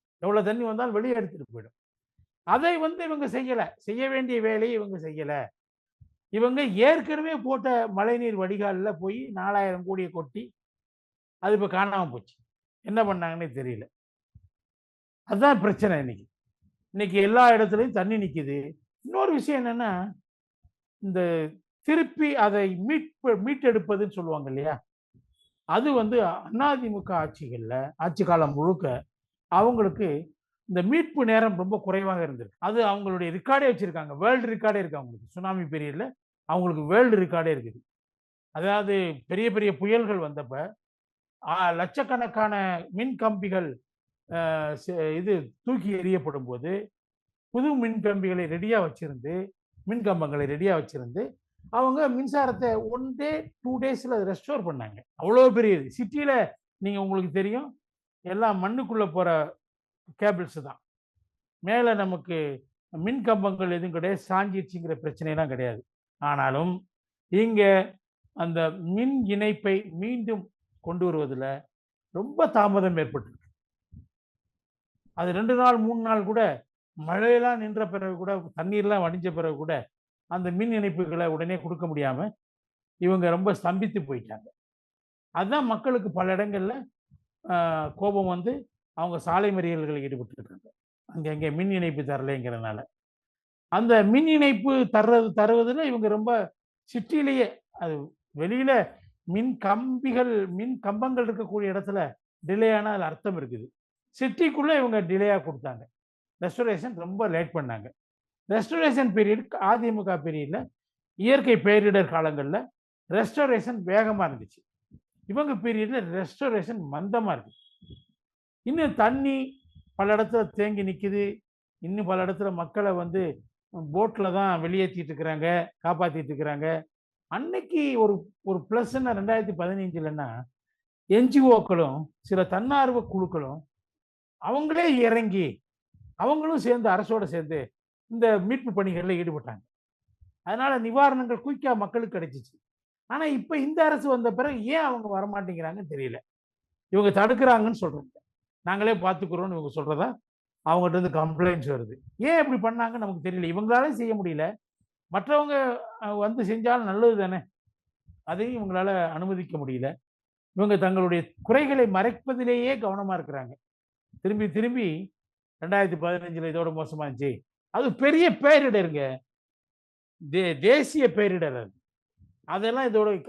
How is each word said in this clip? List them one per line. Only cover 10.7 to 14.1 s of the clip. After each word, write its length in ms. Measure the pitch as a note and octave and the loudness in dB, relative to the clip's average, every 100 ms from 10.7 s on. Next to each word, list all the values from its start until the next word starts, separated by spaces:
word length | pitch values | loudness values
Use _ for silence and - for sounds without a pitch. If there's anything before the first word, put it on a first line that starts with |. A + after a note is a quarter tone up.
| _ _ _ _ _ _ - | _ _ _ _ _ _ -4
அது 120 | F#3+ G#3 | 2 2
இப்ப 120 | G3+ | 2
காணாம 400 | F#3 G3+ G3 E3 | 0 0 0 -4
போச்சு. 240 | A#2+ - _ _ _ _ _ | -6 -14 _ _ _ _ _
என்ன 160 | - A3 G#3 | -4 0 0
பண்ணாங்கன்னே 400 | F3+ E3+ E3 E3 B2+ | 0 -4 -6 -8 -8
தெரியல. 280 | B2+ A2 - _ _ | -8 -8 -12 _ _